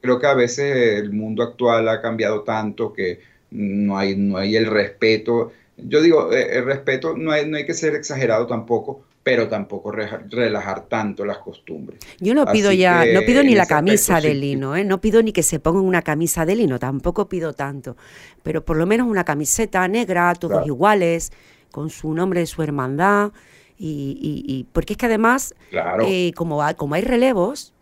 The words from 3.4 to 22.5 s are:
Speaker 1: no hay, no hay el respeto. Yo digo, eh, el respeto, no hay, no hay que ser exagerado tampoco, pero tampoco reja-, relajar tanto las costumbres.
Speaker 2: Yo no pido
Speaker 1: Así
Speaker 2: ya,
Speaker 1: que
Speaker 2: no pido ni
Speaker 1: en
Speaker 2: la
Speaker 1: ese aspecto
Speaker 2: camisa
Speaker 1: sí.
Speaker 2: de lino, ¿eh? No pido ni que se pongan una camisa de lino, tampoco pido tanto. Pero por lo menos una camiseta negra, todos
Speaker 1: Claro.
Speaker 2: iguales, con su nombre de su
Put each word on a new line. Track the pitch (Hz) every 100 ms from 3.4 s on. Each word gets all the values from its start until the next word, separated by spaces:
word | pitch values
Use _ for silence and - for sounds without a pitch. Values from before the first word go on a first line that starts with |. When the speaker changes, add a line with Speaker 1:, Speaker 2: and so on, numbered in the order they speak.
| _
Speaker 1:
no | - 101 98 104 98
hay, | 98 98
no | 101 95
hay | 98 110
el | 110
respeto. | 107 98 - 113 110 110 117 117 - _ _
Yo | - 147
digo, | 170 156 -
eh, | 117 - 123
el | 127
respeto, | 135 139 131 160 -
no | 160
hay, | 151 151
no | 151
hay | 147
que |
ser | 170 160 151
exagerado | 151 139 123 110 120
tampoco, | 117 113 117 - - _ _
pero | - 120 110
tampoco | 110 98 101 104
reja-, | 104 104 104 -
relajar | 113 117 107 98 95 -
tanto | 117 104 95
las | 101 95
costumbres. | - - - 80 - - - -
Speaker 2:
Yo | 185 262
no | -
pido | 220 202
Speaker 1:
Así | 190
Speaker 2:
ya, | 185 175 165
Speaker 1:
que |
Speaker 2:
no | 185
pido | 220 247
ni | 277
Speaker 1:
en | 214
Speaker 2:
la |
Speaker 1:
ese | 175
aspecto | 151 165
Speaker 2:
camisa | 214 - 175
Speaker 1:
sí. | 151
Speaker 2:
de |
lino, | 143 139 139 135 151
¿eh? |
No | 202 190
pido | 220 220
ni | 220
que | 202
se | 160 160
pongan | - 175 190
una | 180
camisa | 160 151 165 - 160
de | 208
lino, | 202 123
tampoco | 127 135 160 - 196
pido | 185 160
tanto. | - 139 139 131 123 - - - _
Pero | - 160 -
por | 160
lo | 170
menos | 220 247
una | 202
camiseta | 170 147 147 - 220 190 185
negra, | 214 214 180 175 175
todos | 170 190
Speaker 1:
Claro. | 151
Speaker 2:
iguales, | 127 190 208 170 165 - - _ _ _
con | - 151
su | - 156
nombre | 156 185 175
de |
su | 165